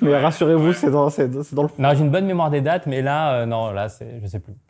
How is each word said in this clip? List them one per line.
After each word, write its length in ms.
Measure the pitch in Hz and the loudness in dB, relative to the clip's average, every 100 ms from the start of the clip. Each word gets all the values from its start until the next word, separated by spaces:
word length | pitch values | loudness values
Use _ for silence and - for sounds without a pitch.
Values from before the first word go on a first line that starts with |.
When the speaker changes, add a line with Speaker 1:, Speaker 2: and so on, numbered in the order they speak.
Speaker 1:
mais 80 | 147 | 2
Speaker 2:
Ouais, 80 | 143 | 4
Speaker 1:
rassurez-vous, 480 | 151 156 160 165 156 | 2 2 2 4 4
Speaker 2:
ouais. 40 | |
Speaker 1:
c'est 200 | 175 170 | 2 2
dans, 180 | 143 147 | 2 2
c'est, 320 | 151 131 131 | 0 -2 -2
c'est 140 | 147 139 | -6 -2
dans 60 | |
le 60 | 147 | -2
fond. 140 | - | 0
Speaker 2:
Non, 100 | 139 | 2
j'ai 100 | 143 | 4
une 80 | 151 | 2
bonne 140 | 175 196 | 2 0
mémoire 220 | 175 160 | 0 0
des 120 | 143 | 0
dates, 260 | 139 175 156 | 0 -2 -2
mais 160 | 131 | -4
là, 300 | 135 147 156 | -2 0 0
euh, 140 | 123 117 | 0 -2
non, 260 | 113 113 | -2 -4
là, 160 | 98 107 | -4 -6
c'est, 320 | - 117 117 | -8 -16 -12
je 60 | 101 | -10
sais 100 | 98 | -10
plus. 160 | - - _ | -12 -20 _